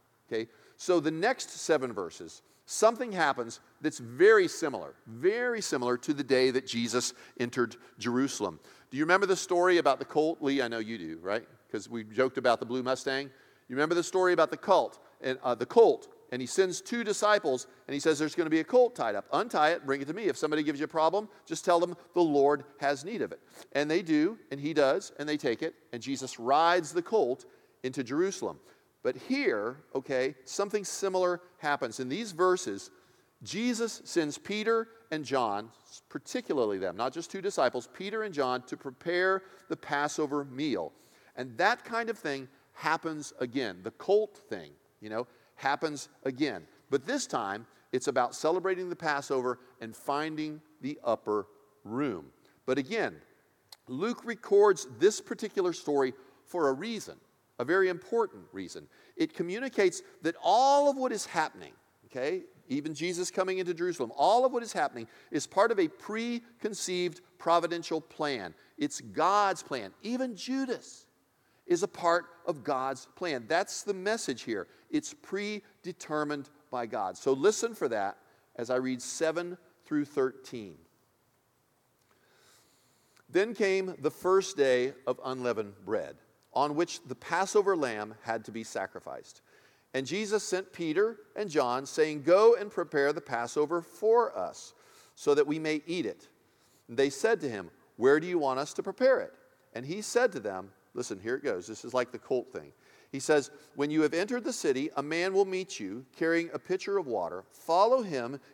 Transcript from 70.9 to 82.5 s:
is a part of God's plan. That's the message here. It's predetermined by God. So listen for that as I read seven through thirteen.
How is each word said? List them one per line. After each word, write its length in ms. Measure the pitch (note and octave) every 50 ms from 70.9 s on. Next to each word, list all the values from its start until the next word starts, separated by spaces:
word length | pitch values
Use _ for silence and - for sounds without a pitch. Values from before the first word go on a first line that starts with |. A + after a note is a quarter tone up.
| - - _ _ _ _ _ _ _ _ _ _ _ _ _
is 200 | - F3 E3 G3+
a 40 | -
part 380 | - - F3 E3+ E3+ F3 E3 - - - -
of 200 | - E3 C#3 G2
God's 420 | D3 C#3 B2+ C3 C3+ C3+ B2+ - - _
plan. 320 | - F#3 E3+ C#3+ B2 A2+
That's 360 | G#2 D#3+ F3 G#3 - - -
the 120 | - G3+ G3
message 480 | F#3 F#3 G#3 A3 A3 - - C3 -
here. 240 | - B2 A2 G2 E2+ - - _ _ _
It's 240 | - D3+ D3 - -
predetermined 1400 | - - - F#3+ G3 G#3 G#3 G#3 G#3 - _ _ _ - F3 F3 - - - D3+ D3+ D3 D3 D3 C#3+ C3 - _ _ _ _
by 160 | B2+ B2 A#2+
God. 300 | A2 A#2+ A2+ G2 F#2 F#2
So 160 | - - C3+
listen 400 | C3+ C3+ D3+ G#3 G#3+ - A#3 A#3 G#3+
for 140 | - E3 B2+
that 300 | A#2 G#2 G2 G2+ - - _ _ _ _ _ _ _
as 120 | - A#2 A2+
I 80 | B2+
read 240 | B2+ C3 C3 B2+ A#2+
seven 560 | - - - - E3 D#3 D#3 E3+ F3 F3 F3+ - _ _ _ _ _
through 220 | - D3+ D3 D3
thirteen. 720 | C#3+ - C#3+ C3 C3 C3 - - - C3 A#2 G#2 F#2 D2+ - _ _ _ _ _ _ _ _ _ _ _ _ _ _ _ _ _ _ _ _ _ _ _ _ _ _ _ _ _ _ _ _ _ _